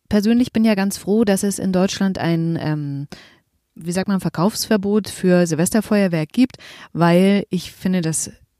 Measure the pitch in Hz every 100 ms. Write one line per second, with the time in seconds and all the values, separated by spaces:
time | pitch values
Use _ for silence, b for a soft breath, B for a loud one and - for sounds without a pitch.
0 | - 208 208 240 247 226 220 202 196 -
1 | - 214 208 196 202 190 190 185 190 -
2 | 196 185 165 165 165 165 156 151 143 139
3 | 143 B B B _ _ _ - 165 180
4 | 190 196 180 - 185 - - 214 202 214
5 | 196 - 185 180 175 151 175 226 - 208
6 | 190 165 156 - 262 - B B B -
7 | 170 175 190 202 - 185 - - 190 185
8 | 160 156 - - _